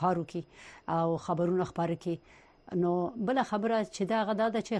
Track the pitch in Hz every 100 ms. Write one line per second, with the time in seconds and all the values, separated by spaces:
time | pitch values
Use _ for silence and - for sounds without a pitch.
0 | 175 170 156 175 - - - - - 165
1 | 165 160 - 165 175 185 175 - 170 165
2 | 180 165 - - - - - 180 175 175
3 | 175 233 196 269 240 208 226 226 208 -
4 | 190 220 208 214 226 220 -